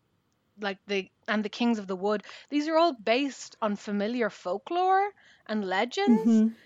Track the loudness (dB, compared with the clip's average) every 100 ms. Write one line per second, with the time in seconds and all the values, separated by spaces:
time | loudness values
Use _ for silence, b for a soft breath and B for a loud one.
0 | _ _ _ _ _ -10 -8 -8 -4 -4
1 | -6 _ -4 -2 -2 -2 0 0 -4 -4
2 | -2 -2 -6 B B -4 0 2 2 0
3 | 0 0 0 -6 -16 -6 -4 -4 -4 -2
4 | -2 -2 -2 -4 -6 -6 -4 0 2 2
5 | 0 -6 b b -6 -4 -2 -2 -2 0
6 | 4 4 6 4 4 B